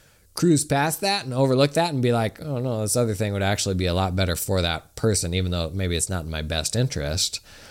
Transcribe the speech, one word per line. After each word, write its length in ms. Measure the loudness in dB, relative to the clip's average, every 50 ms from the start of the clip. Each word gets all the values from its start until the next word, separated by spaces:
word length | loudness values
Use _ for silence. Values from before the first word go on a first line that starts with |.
| _ _ _ _ _ _ -6
cruise 320 | 2 4 4 4 4 4
past 360 | 2 0 0 0 0 -2 -2
that 240 | -2 -2 -2 -2 -2
and 80 | -4 0
overlook 400 | 0 2 4 4 4 4 4 4
that 200 | 2 0 0 0
and 80 | 0
be 100 | 2 2
like, 300 | 2 2 0 0 -4 -6
"Oh, 160 | -8 -6 -6 -4
no, 240 | -4 -2 -2 -2
this 140 | -2 0 0
other 180 | 2 2 0 0
thing 200 | 0 -2 -2 0
would 100 | 0 2
actually 320 | 0 0 0 0 -2 0
be 100 | 0 0
a 80 | 2 2
lot 220 | 2 2 0 2
better 200 | 0 0 0 0
for 260 | -2 -2 -2 0 0
that 340 | 2 0 0 -2 -6 -12 -10
person, 380 | -2 0 0 0 2 0 -2 0
even 180 | 0 0 0
though 180 | 0 -2 -2 -2
maybe 260 | -4 -2 -2 0 0
it's 140 | 0 -2 -2
not 160 | -4 -4 -4
in 60 | -4
my 100 | -6 -6
best 340 | -4 -4 -4 -4 -4 -2 0
interest." 640 | 0 0 0 0 -4 -4 -2 -2 -2 -2 -2 -4 -8 -14 -14 -20 -20 -20 -20